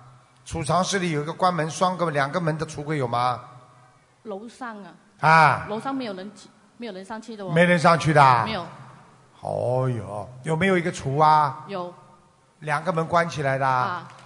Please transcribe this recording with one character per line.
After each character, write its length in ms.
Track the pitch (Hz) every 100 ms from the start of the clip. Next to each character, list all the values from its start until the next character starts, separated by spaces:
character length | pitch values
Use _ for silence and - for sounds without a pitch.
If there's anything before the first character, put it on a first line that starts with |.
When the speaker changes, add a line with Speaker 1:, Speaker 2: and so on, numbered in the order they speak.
| - - _ _ -
Speaker 1:
储 180 | 165
藏 200 | 151 170
室 160 | 180 190
里 120 | 175
有 100 | 147
一 40 | 147
个 60 |
关 220 | - 185
门 160 | 170 156
双 260 | 135 185 180
个， 140 | 170
两 200 | 143 139
个 120 | 180
门 160 | 165 156
的 80 | 156
橱 180 | -
柜 140 | 147 156
有 100 | 120
吗？ 320 | 120 123 117 - - - _ _ _ _ _
Speaker 2:
楼 260 | 226 196 233
上 340 | - 247 214
啊。 80 | 175 - _ _
Speaker 1:
啊。 440 | 156 160 151 113 82
Speaker 2:
楼 100 | 214
上 140 | 269
没 120 | 269 240
有 80 |
人 160 | 185 202 -
起-， 140 | - _ _ _
没 100 | 233
有 40 |
人 140 | 185 190
上 160 | 220
去 140 | 226 214
的 100 | 190
哦。 60 |
Speaker 1:
没 120 | 160
人 140 | 175 175
上 200 | 170 165
去 160 | 147
的 100 | 151
啊？ 200 | 135 120
Speaker 2:
没 100 | 107
有。 120 | - - - - - - _ _ _
Speaker 1:
哦 480 | 101 101 113 127 131
哟， 400 | 113 95 104 98 131
有 120 | 156 160
没 120 | 190
有 100 | 180
一 40 |
个 100 | 170
橱 320 | - 135 139
啊？ 400 | 156 156 147 - -
Speaker 2:
有。 260 | 196 175 165 - _ _ _ _ _
Speaker 1:
两 220 | 151 147
个 120 | 160
门 120 | 165 160
关 200 | 170 170
起 140 | 156
来 160 | 135 135
的。 100 | 135
Speaker 2:
啊。 400 | 127 120 180 175 -